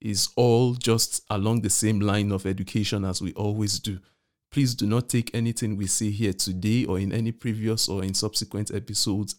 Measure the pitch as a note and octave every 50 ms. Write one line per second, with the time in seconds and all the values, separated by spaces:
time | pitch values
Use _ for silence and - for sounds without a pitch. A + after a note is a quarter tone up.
0 | - A2 G#2 G2 - - - - B2 A#2+ A#2 A#2 B2+ B2 B2 B2 - A#2 A2+ A2+
1 | - - - - - _ G#2+ G2+ G2 A2 A#2 A#2 G#2 G2+ - - A2 G#2+ A2 G2+
2 | G2+ G#2 G2 G#2 G2+ G2+ G2 F#2+ - F#2+ F#2+ F#2+ F#2+ - - A2+ G#2 - A2 G2+
3 | F#2+ F#2+ F#2 - G2 F2 - - G#2 G#2 G#2 A2 G#2+ G2 - - - A2 G2 F2+
4 | - _ _ _ _ _ _ _ _ _ - C#3+ C#3 B2 A#2 - - G#2 A2 A#2+
5 | B2 - - A#2+ A#2 - - A#2 A#2 A#2 A#2 - A#2+ G#2+ G#2+ G2 G2+ F#2+ - -
6 | A2 G#2+ G2+ G2+ A2+ G2+ F#2 - - G2 F#2 F#2 F2+ G#2 A2+ B2 B2+ - F#2 F#2
7 | G2 G2 F#2 A2+ A2+ A2+ A2+ - - A#2+ A2 A2 G#2+ A2+ A2+ A2 - - F#2 G2
8 | F#2+ G2 F#2+ - G#2+ G#2+ - - A2+ - - G2+ G#2 - - G2+ - - G#2 -
9 | - A2+ F#2+ G2+ G#2 G2 -